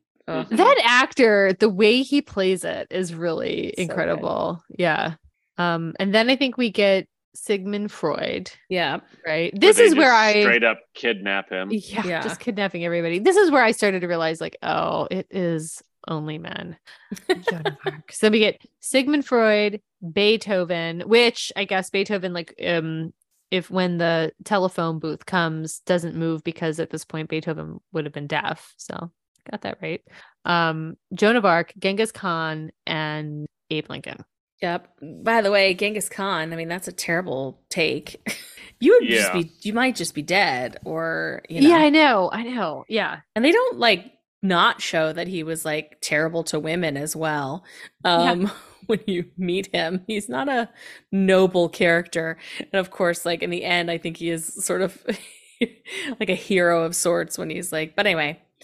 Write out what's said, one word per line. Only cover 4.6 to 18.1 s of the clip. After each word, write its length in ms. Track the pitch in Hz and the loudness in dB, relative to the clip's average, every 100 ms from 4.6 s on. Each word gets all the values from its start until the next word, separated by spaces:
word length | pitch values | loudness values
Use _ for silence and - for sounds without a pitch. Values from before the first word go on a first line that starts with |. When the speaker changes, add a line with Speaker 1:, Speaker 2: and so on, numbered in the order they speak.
| _ | _
Speaker 3:
Yeah. 460 | - 175 151 - 160 _ _ _ - | -2 0 0 -2 -6 _ _ _ -4
Um, 360 | 175 165 165 - | -2 -2 -4 -4
and 140 | 196 214 | 0 2
then 140 | 233 | 2
I 60 | 262 | 2
think 220 | 277 240 | 0 0
we 120 | 240 | -2
get 360 | 190 202 190 - _ _ - | 2 4 2 0 _ _ -18
Sigmund 560 | - 196 190 202 208 | -4 -4 -2 -6 -6
Freud. 580 | - 156 - - - 185 - _ | -4 -4 -2 -4 -6 -8 -18 _
Speaker 1:
Yeah. 320 | 180 156 156 - _ 165 | -2 -2 -4 -10 _ -4
Speaker 3:
Right. 260 | 156 170 | -2 -2
Speaker 2:
Where 60 | 202 | 4
Speaker 3:
This 180 | 370 427 | 4 8
Speaker 2:
they 60 | |
Speaker 3:
is 120 | 453 302 | 6 8
where 160 | 277 | 6
Speaker 2:
just 260 | 226 214 208 | 6 6 4
Speaker 3:
I 20 | |
Speaker 2:
straight 220 | 208 120 | 4 6
up 160 | 117 110 _ | 4 0 _
kidnap 560 | - 120 104 98 98 - | -6 -4 -2 -2 -2 -2
him. 200 | 92 95 | -6 -4
Speaker 3:
Yeah, 320 | 214 - 214 185 | -6 -6 -6 -4
Speaker 1:
Yeah. 160 | 165 | -4
Speaker 3:
just 160 | 147 180 | -6 -6
kidnapping 460 | - 208 196 175 170 | -6 -4 -4 -4 -4
everybody. 340 | 170 170 175 | -2 -2 2
This 160 | 233 381 | 4 6
is 160 | 370 | 6
where 120 | 277 | 6
I 80 | 226 | 4
started 280 | 226 208 190 | 4 0 0
to 60 | 170 | -2
realize, 320 | 170 160 160 | 0 0 -2
like, 160 | 160 - | -8 -8
oh, 440 | 165 165 165 165 - | -4 -2 -2 -2 -4
it 160 | 185 - | -6 -6
is 500 | 190 175 160 160 - _ _ - | -4 -2 -2 -6 -14 _ _ -8
only 300 | 160 151 156 | -6 -6 -10
men. 400 | 165 - 175 165 - - _ | -10 -10 -12 -16 -20 -20 _
Speaker 1:
<laughs> 300 | - - 180 | -14 -4 -2
Speaker 3:
Joan 260 | 285 175 160 | -2 -4 -6
of 100 | 147 - | -6 -10
Arc. 260 | 156 - | -10 -16